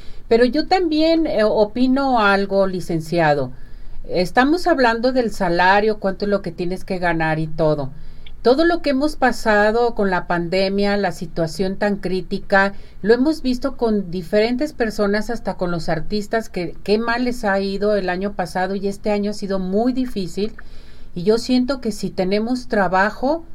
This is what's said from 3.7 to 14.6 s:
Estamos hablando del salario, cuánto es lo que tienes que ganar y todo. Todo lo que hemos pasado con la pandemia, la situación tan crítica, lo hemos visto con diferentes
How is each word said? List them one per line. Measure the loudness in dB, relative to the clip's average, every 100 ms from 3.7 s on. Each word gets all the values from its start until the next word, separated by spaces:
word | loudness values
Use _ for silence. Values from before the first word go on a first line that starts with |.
| -8 -6 -4 -2
Estamos | -2 2 2 4 2 2
hablando | 2 2 2 0
del | 2 0
salario, | -2 0 4 4 6 4 0
cuánto | -2 -2 -2
es |
lo | -2
que | -2
tienes | -6 -4 -4
que | -4 -2
ganar | 0 0 0 0
y | -2
todo. | 2 2 2 -4 -8 -10 -10 -10 0
Todo | 2 4 4
lo | 2
que | 0
hemos | 0 0 2
pasado | 0 2 2 4 4 4 0
con | 2 0
la | 0 0
pandemia, | -2 0 0 2 2 0 2
la | 0
situación | -4 -6 -4 -4 -2 -4 0
tan | -2 -2
crítica, | -2 -4 -2 -6 2 2 2 -2 -12 -4
lo | 2
hemos | 4 4 0
visto | -2 -2 -2 -2
con | 0 0 -2
diferentes | -6 0 2 2 0